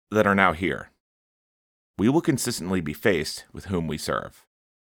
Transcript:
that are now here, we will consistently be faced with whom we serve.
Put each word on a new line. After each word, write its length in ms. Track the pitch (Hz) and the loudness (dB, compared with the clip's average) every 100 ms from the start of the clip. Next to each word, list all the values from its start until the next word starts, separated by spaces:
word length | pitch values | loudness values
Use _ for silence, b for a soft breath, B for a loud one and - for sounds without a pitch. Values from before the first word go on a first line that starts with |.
| _ | _
that 160 | 104 101 | 2 4
are 80 | 98 | 6
now 180 | 95 82 | 4 2
here, 360 | 87 65 - _ _ _ _ _ _ _ _ _ _ - | -2 -4 -8 _ _ _ _ _ _ _ _ _ _ 0
we 100 | 101 | 2
will 120 | 151 | 4
consistently 580 | 165 135 - 117 85 95 | 2 0 -2 -6 -2 -2
be 140 | 76 73 | -2 -2
faced 500 | 113 85 78 - - | 0 0 -2 -8 -14
with 140 | - - | -16 -6
whom 200 | 92 82 | -4 -4
we 120 | 78 | -6
serve. 480 | - 62 - - _ _ _ _ | -4 -6 -6 -14 _ _ _ _